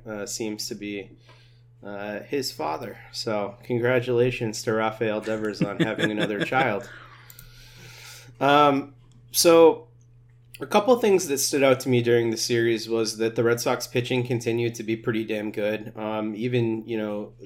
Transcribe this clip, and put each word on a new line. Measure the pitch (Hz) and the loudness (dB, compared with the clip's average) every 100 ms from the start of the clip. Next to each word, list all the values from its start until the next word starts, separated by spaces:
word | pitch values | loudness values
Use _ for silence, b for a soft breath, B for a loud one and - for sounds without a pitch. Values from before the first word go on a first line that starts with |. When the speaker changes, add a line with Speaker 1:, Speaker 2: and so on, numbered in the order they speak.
| 113 | -12
Speaker 1:
uh, | 107 101 | -10 -8
seems | - 107 107 - | -6 -6 -6 -10
to | 107 | -10
be, | 104 101 95 b b b b b b _ | -8 -10 -12 b b b b b b _
uh, | 101 101 104 104 | -14 -10 -10 -10
his | - 147 - | -6 -6 -6
father. | - 156 156 123 - - | -6 -6 -6 -10 -14 -14
So | - 117 104 98 - | -10 -6 -4 -6 -10
congratulations | - 123 120 127 123 120 127 123 113 107 | -6 -2 0 0 2 2 2 0 -4 -4
to | - | -2
Rafael | 110 110 110 113 107 | 0 -2 -2 -2 -2
Devers | 107 110 107 98 | -4 -4 -4 -4
on | 101 98 | -4 -2
having | 110 104 107 | -2 0 -2
another | 107 101 101 | -2 -4 -4
Speaker 2:
<laughs> | - | -2
Speaker 1:
child. | 131 127 101 - B B B B B B B B B B B B B B - | 0 0 -2 -8 B B B B B B B B B B B B B B -2
Um, | 139 147 147 139 143 - - - - | 4 6 6 4 -2 -12 -20 -20 -6
so | - 170 165 165 156 - - - - - - - - | 2 8 10 10 6 -4 -20 -20 -20 -20 -20 -20 -18
a | - | 0
couple | 214 208 | 2 4
of | 240 | 4
things | 220 185 175 | 4 4 2
that | 135 | -2
stood | - 147 | 0 2
out | 135 127 | 4 4
to | 139 | 2
me | 123 | 2
during | 120 120 117 | 4 2 2
the | 110 | -2
series | - 117 117 110 110 | 0 0 2 0 -2
was | 113 107 107 | -2 -2 -2
that | 113 113 | -2 0
the | |
Red | 117 117 | 0 0
Sox | 139 123 - | 0 -2 -4
pitching | 127 120 127 120 | -4 -2 -2 -2
continued | 120 117 117 117 117 | -2 -2 -2 -2 -4
to | |
be | 107 110 | -6 -4
pretty | 123 110 | -2 -4
damn | 107 107 107 | -4 -6 -6
good. | 104 104 107 110 110 | -4 -4 -4 -8 -8
Um, | 107 110 107 104 | -6 -4 -4 -6
even, | 123 123 113 110 110 | -2 0 0 -2 -4
you | 110 | -4
know, | 107 104 107 - | -4 -6 -10 -16